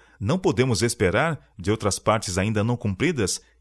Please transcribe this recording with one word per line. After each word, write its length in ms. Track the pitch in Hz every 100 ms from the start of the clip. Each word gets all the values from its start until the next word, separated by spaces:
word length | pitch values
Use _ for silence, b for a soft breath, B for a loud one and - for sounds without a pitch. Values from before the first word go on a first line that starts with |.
| B B
não 200 | 101 185
podemos 420 | 185 107 131 104
esperar, 680 | 117 - 92 101 160 151 - -
de 100 | 90
outras 300 | 107 104 -
partes 380 | - 110 104 92
ainda 260 | 101 107
não 140 | 110 120
cumpridas, 640 | 107 92 147 147 92 - b b